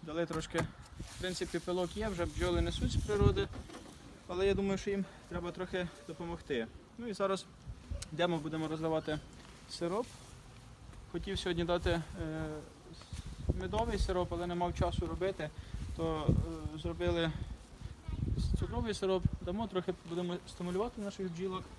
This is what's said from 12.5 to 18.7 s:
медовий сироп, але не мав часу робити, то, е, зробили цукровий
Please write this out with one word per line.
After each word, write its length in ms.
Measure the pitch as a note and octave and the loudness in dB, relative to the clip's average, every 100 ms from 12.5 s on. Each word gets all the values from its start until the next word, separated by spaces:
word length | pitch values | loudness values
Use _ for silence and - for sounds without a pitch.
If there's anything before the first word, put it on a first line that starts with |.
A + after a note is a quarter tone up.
| D3+ - - - - - - - - - F3+ | -4 -10 -16 -16 -16 -10 -10 -8 -6 -2 0
медовий 400 | F#3 G3+ A#3 G#3 | 2 2 2 4
сироп, 340 | - F3+ F3 | 4 4 2
але 140 | E3+ F3 | 0 0
не 80 | F3 | 2
мав 200 | F3 E3+ | 0 2
часу 320 | F3+ F3 E3+ | 2 2 0
робити, 420 | E3 F3 - D3+ - - - - - | 2 0 0 -4 -6 -8 -6 -6 0
то, 300 | E3 D#3 D3+ - E3 D#3+ D#3 D#3 | 2 2 4 4 4 -2 -4 -4
е, 40 | |
зробили 520 | E3 E3+ F3 E3+ E3 D#3 - - - - - - - - - - - - | -4 2 2 4 2 0 -4 -8 -10 -12 -10 -10 -6 -2 0 2 4 4
цукровий 340 | - | 2